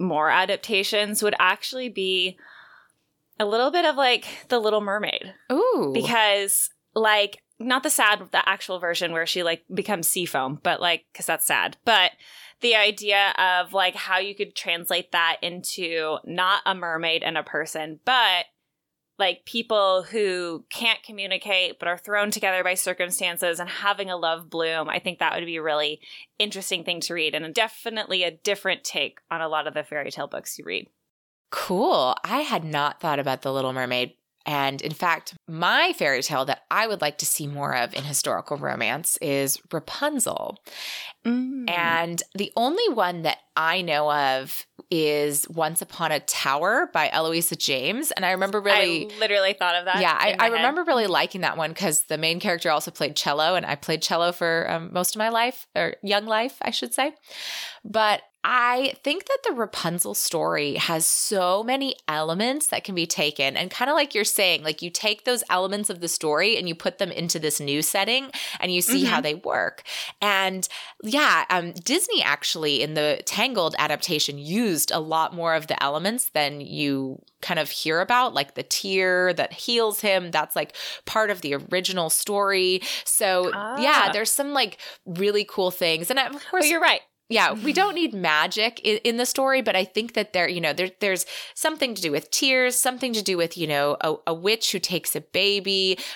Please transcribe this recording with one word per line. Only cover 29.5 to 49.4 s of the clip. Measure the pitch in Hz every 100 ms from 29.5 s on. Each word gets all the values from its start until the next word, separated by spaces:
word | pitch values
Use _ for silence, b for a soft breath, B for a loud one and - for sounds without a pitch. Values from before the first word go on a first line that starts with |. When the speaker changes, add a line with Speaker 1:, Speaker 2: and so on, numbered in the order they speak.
| 156 147
Speaker 1:
of |
the | 147
fairy | 147 151 143
tale | 151 143
books | - - -
you | 113
read. | 92 - _ _ _ _ _ -
Speaker 2:
Cool. | - - 180 302 185 127 -
I | - 247
had | 302 208
not | 160 147 143 -
thought | 165 143
about | 139 131
The | 135
Little | 135 131
Mermaid. | 131 127 123 123 - _ _ -
And | 147 139 139
in | -
fact, | 156 175 160 - 175 -
my | 160 175 254 349 -
fairy | 156 131
tale | - 143 135
that | 131 -
I | 185 220
would | 190
like | 147 147
to | -
see | - 147
more | 143 139 131
of | 120
in | -
historical | 143 143 143 101 - 147
romance | 143 123 110 135 175 -
is | 156 139 139 - -
Rapunzel. | 165 - - 294 294 - - - - B B B B B B 233
Speaker 1:
Mm. | 247 254 269 233
Speaker 2:
And | 175 170 165 170 170 -
the | 196 202 -
only | 247 359 466
one | 226 180 175
that | 160 - _
I | - 160 180
know | 175 151 151
of | 147 139 131 135 - - - -
is | 165 151 147 147 143 -
Once | 165 156 165
Upon | 170 - 165
a | 147
Tower | - - 143 143 175 240 349
by | 165 151
Eloisa | 147 160 165 165
James. | 160 - 135 135 226 302
And | -
I | 185
remember | 185 196 208
really | 202 208 185 165 208
Speaker 1:
I | 208
literally | 214 202